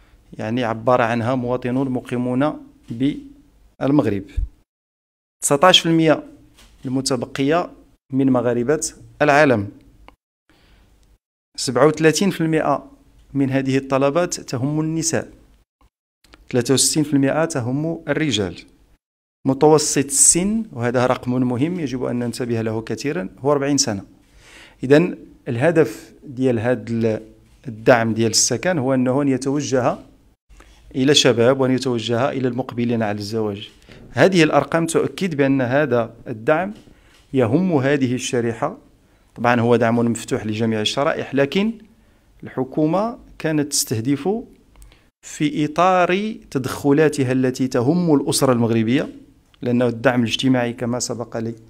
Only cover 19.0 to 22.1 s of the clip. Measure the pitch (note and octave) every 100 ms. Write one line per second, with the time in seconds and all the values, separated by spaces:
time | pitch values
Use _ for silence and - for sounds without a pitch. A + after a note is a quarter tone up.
19 | _ _ _ _ C3+ C3 D#3 D#3 D3 D3+
20 | C3+ - - E3+ G3 A3 A3 C#3 A#2+ B2
21 | B2+ A#2+ B2 B2 B2 A#2+ D#3 F3+ C#3 B2+
22 | C3